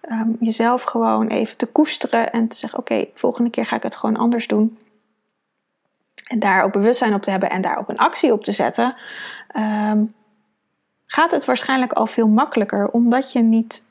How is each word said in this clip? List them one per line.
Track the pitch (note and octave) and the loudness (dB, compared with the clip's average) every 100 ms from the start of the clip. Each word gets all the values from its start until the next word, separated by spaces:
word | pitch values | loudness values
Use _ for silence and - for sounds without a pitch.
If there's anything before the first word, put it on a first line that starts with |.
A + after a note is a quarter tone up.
ehm, | - A3 A3 A3+ | -6 -4 -2 0
jezelf | A3+ A3 A#3 B3 | -2 2 0 0
gewoon | - A3+ A3+ A3 A3 | -2 -2 0 2 0
even | - A3 - | 0 -2 -4
te | A3+ | 0
koesteren | - D4+ - - A#3 A3+ | 2 2 0 0 0 0
en | A#3 A3+ | 0 -2
te | - | -4
zeggen: | A3 - | -8 -8
"Oké, | - - - | -4 -2 -2
volgende | - C4 - A#3+ | -2 -2 0 -2
keer | A3+ A3+ | 0 -2
ga | A3 | -2
ik | |
het | A3+ - | -4 -4
gewoon | A3 A3 | -2 0
anders | A#3 A#3+ - | 0 0 0
doen." | G#3+ A3 - _ _ _ _ _ _ _ _ _ _ _ _ _ - - | 0 0 -2 _ _ _ _ _ _ _ _ _ _ _ _ _ -20 -6
En | A3+ | -2
daar | G#3 F#3+ | 2 4
ook | F#3+ | 2
bewustzijn | G3+ G#3 B3 A3+ | 2 2 2 2
op | G3+ | 0
te | G3+ | -2
hebben | F#3+ - | -2 -2
en | F#3 | -2
daar | - - | -2 -4
ook | G3+ | -6
een | - | 0
actie | D#4+ - D4 | 0 2 2
op | G#3+ | 2
te | G#3+ | 0
zetten, | G3+ B2 - A#3+ - - - - - - | -2 -2 0 -2 -2 -16 -16 -16 -18 -10
ehm, | - G#3+ G#3+ G#3 G#3+ G#3+ - _ _ _ _ _ _ _ _ _ | -4 -2 -2 0 2 0 -4 _ _ _ _ _ _ _ _ _
gaat | - E4 | 0 2
het | E4 C#4 | 0 0
waarschijnlijk | B3+ - C4 B3 | -2 0 -2 0
al | - A3+ | 0 -2
veel | - A3 | 2 4
makkelijker, | G#3+ D4+ - G3+ G3+ G3+ | 4 2 0 0 0 0
omdat | A#3 A#3+ B3 C4 | 2 2 2 0
je | B3 | 2
niet | A3+ A3+ A3+ - _ | 4 4 0 -10 _